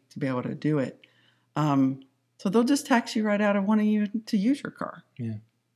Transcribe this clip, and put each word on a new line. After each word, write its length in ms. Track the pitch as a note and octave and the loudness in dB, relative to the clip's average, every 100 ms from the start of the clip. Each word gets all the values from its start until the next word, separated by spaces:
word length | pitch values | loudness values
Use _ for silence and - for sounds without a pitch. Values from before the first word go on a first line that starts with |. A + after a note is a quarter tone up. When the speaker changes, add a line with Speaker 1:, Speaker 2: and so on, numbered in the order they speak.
| _ | _
Speaker 1:
to 100 | - | -6
be 80 | C#3 | -4
able 160 | B2+ | -2
to 100 | B2 - | -4 -4
do 240 | D3+ D3+ | 0 0
it. 200 | B2 - _ _ _ _ _ D3 | -2 -6 _ _ _ _ _ -2
Um, 460 | D3+ C#3 C3+ C3+ - _ _ - | 2 4 2 0 -12 _ _ -8
so 120 | G3 | 0
they'll 160 | A3+ B3 | 2 2
just 200 | C#4+ - | 2 2
tax 300 | A#3 A#3 A3+ | 0 2 -2
you 80 | |
right 160 | G#3+ G#3 | 0 2
out 160 | G#3 G3+ | 2 2
of 80 | |
wanting 240 | G3 G#3+ G#3+ | 2 2 2
you 200 | G#3+ G#3 A3 - | 0 -2 -6 -2
to 120 | G#3 | 0
use 240 | A3 C#4 | 2 0
your 100 | - | -4
car. 320 | - - E3 - - | -8 -10 -12 -18 -10
Speaker 2:
Yeah. 180 | A2+ A2 - _ _ | -8 -8 -12 _ _